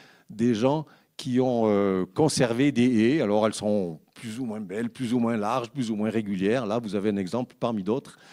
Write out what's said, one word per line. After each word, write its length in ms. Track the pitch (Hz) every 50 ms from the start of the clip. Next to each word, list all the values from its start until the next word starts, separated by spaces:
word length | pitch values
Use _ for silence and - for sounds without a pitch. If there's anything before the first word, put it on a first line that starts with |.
| - - - _ _ -
des 240 | - 104 117 123 120
gens 320 | 104 117 131 143 156 151 - - _ _ _ _ -
qui 200 | - 139 120 123
ont, 260 | 127 131 123 117 113
euh, 400 | 107 104 101 101 98 95 92 92 - -
conservé 580 | - 160 147 - - 135 113 117 120 139 147 123
des 140 | 117 120
haies. 340 | 127 127 107 110 117 143 165
Alors, 260 | 131 101 104 107 107
elles 80 | 110 101
sont 460 | - 104 104 104 104 95 85 80 76 _ _ -
plus 260 | - - 117 107 120
ou 60 | 131
moins 140 | 117 104 110
belles, 280 | 107 87 90 107 117 117
plus 240 | - - 131 113 120
ou 60 | 123
moins 180 | 117 117 117
larges, 340 | 110 101 107 120 131 120 117
plus 200 | - 143 123 107
ou 60 | 110
moins 120 | 104 107 110
régulières. 560 | 101 113 110 101 101 90 95 101 113 135 120
Là, 140 | 98 104 120
vous 160 | 120 107 92
avez 160 | 101 95 110
un 60 | 101 101
exemple 360 | 95 87 113 120 127 - - -
parmi 220 | - 117 117 104 92
d'autres, 340 | 98 113 139 - - - - - -